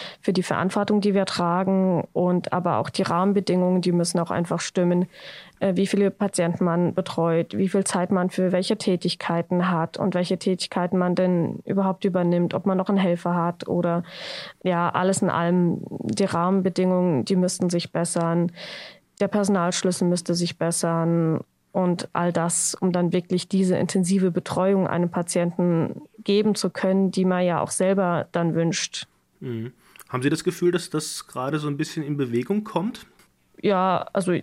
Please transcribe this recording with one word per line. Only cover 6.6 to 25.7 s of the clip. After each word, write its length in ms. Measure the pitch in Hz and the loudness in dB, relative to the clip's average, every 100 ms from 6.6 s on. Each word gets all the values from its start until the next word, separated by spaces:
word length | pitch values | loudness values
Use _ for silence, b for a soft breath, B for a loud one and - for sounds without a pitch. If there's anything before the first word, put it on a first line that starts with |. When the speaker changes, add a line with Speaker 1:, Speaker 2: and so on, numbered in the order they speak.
Speaker 1:
man 300 | 180 170 175 | 0 2 0
betreut, 640 | - - - 165 165 165 - | -2 -4 -2 0 0 -2 -2
wie 120 | 190 | 0
viel 140 | 202 | 0
Zeit 280 | 196 185 180 | 0 -2 0
man 180 | 190 185 | 0 0
für 220 | - 185 | 0 0
welche 260 | 185 190 214 | 0 0 -2
Tätigkeiten 920 | - 180 180 - - 170 170 180 180 | 0 0 -2 -4 -2 -2 0 0 2
hat 280 | 170 170 - | 0 -2 -2
und 180 | 196 180 | -2 0
welche 220 | 175 180 | -2 -2
Tätigkeiten 600 | 196 180 - 190 175 185 | -2 -2 -4 -2 0 2
man 180 | 180 175 | 2 2
denn 440 | 185 175 165 - - | 2 2 0 -4 -4
überhaupt 400 | 196 190 185 202 | 0 0 0 0
übernimmt, 480 | 180 175 175 175 | 0 2 2 0
ob 120 | - 196 | 0 0
man 120 | 190 | 0
noch 120 | 185 | 2
einen 80 | 196 | 2
Helfer 380 | 185 175 175 175 | 2 0 0 0
hat 320 | 170 175 - | 0 -2 -2
oder, 360 | 175 175 170 175 B B B B - | 0 0 0 -4 B B B B -6
ja, 260 | 185 170 175 | -2 0 0
alles 320 | - 185 190 | 2 0 2
in 80 | 196 | 2
allem, 520 | - 170 180 175 170 - - | 2 2 4 2 0 -6 -8
die 240 | - 208 196 | -4 -2 0
Rahmenbedingungen, 1000 | 170 175 190 185 175 185 180 180 139 - | 2 2 2 0 0 2 2 2 0 0
die 100 | 190 | 2
müssten 340 | 180 - 180 | 0 0 0
sich 220 | 175 - | 0 -2
bessern, 600 | 165 170 175 165 170 175 B B B B B _ - | -2 -2 0 0 2 0 B B B B B _ -4
der 80 | 196 | -2
Personalschlüssel 800 | 208 196 196 170 - 185 175 180 | 0 2 2 0 0 -2 0 0
müsste 260 | 175 175 | 0 0
sich 240 | 175 170 - | -2 -2 -2
bessern 840 | 165 160 170 165 165 170 160 156 - _ _ | -2 0 0 0 2 2 2 -2 -6 _ _
und 380 | - 180 175 - | -2 0 0 -4
all 180 | - 175 | -2 0
das, 400 | 170 170 - - | 0 0 -2 -4
um 180 | - 185 | -2 0
dann 220 | 175 175 | 2 2
wirklich 340 | 180 170 180 - | 0 -2 -4 0
diese 280 | 190 185 180 | 0 2 0
intensive 540 | 180 196 175 196 185 | 0 0 2 2 2
Betreuung 560 | 175 - 175 190 196 185 | -2 -4 0 2 2 2
einem 220 | 170 175 | 0 0
Patienten 920 | 175 175 180 175 170 175 | -2 -2 0 0 0 2